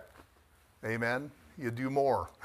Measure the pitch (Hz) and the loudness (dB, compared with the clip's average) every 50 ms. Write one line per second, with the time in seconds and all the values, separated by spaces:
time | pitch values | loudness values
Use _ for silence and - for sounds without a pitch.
0 | - - - - - - _ _ _ _ _ _ _ _ _ _ - 110 113 113 | -12 -18 -20 -20 -20 -20 _ _ _ _ _ _ _ _ _ _ -4 -4 -2 0
1 | 117 117 120 131 143 147 - - - - - - 143 117 117 117 131 131 135 143 | 0 0 0 -2 -4 -6 -12 -18 -20 -20 -14 -6 -4 -4 -4 -2 -4 0 2 4
2 | 139 135 120 98 85 - - - - | 4 4 4 2 2 -4 -8 -10 -10